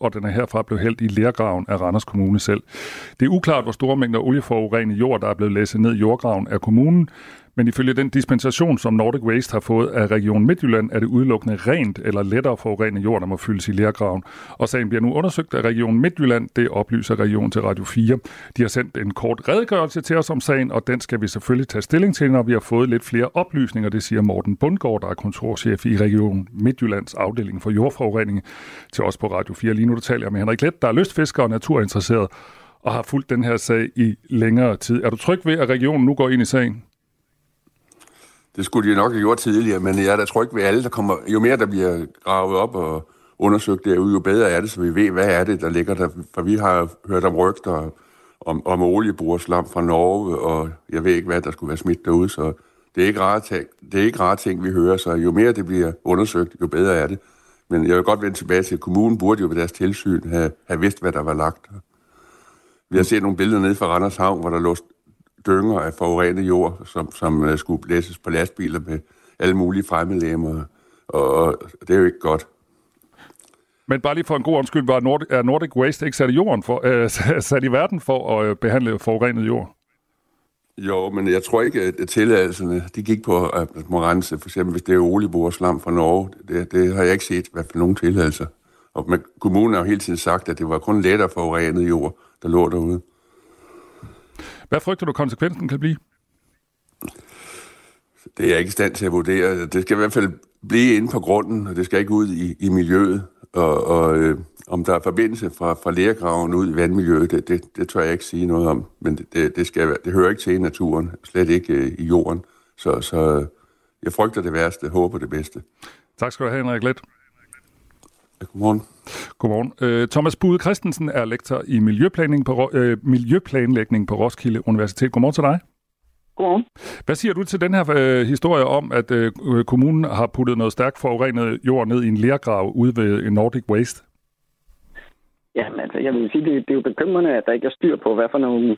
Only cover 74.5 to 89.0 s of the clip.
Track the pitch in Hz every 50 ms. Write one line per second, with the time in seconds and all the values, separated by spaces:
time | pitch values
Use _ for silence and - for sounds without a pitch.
74.5 | 160 143 135 - - 156 131 123 127 127 123 131 143 147 156 - 135 127 120 123
75.5 | 135 156 170 143 - 123 127 147 143 - 151 151 127 - 139 127 123 156 196 214
76.5 | 143 107 - - 123 123 - 127 127 120 117 117 - - 90 120 165 156 - -
77.5 | 139 135 131 131 120 135 165 202 202 160 - - 135 127 - - 113 107 107 107
78.5 | 104 - - 113 110 131 127 113 110 98 - 117 113 110 120 123 117 113 110 110
79.5 | 120 117 104 - _ _ _ _ _ _ _ _ _ _ _ _ _ _ _ _
80.5 | _ _ _ _ - - 98 95 95 92 95 98 98 98 95 98 90 92 92 -
81.5 | - 113 117 - - 117 92 92 - - - - - 113 107 117 110 98 92 87
82.5 | 87 90 95 87 87 90 87 87 - 110 101 107 110 107 110 - 90 87 90 82
83.5 | - 87 82 - - 80 78 - 90 85 82 85 87 90 85 - 80 76 - 95
84.5 | - 95 90 90 85 87 - - 92 90 87 87 92 101 104 92 85 85 82 85
85.5 | 85 - 90 90 85 - - 90 85 87 80 80 87 95 95 95 - - - -
86.5 | 85 87 87 - 92 92 92 90 95 95 90 90 95 90 - - 90 87 87 -
87.5 | - 85 80 - - 85 85 90 98 - - 87 92 107 120 - - - - 78
88.5 | _ _ _ _ _ _ _ _ - -